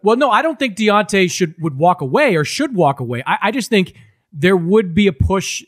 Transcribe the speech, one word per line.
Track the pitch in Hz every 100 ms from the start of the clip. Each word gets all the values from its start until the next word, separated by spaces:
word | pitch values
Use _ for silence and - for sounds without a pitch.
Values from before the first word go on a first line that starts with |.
well, | 196 240
no, | 285
I | 214
don't | 311 294
think | 269 185
Deontay | 214 208 214 202 180
should, | - 175 165
would | 160 131
walk | 165 175
away | 139 175 294 175
or | 147
should | - 294 220
walk | 156 135
away. | 120 120 135
I, | 180
I | 196
just | 247 220
think | 214 185 - - _ _
there | 160 165 190
would | 170 208 196
be | 165 202
a |
push | 170 - 190 - -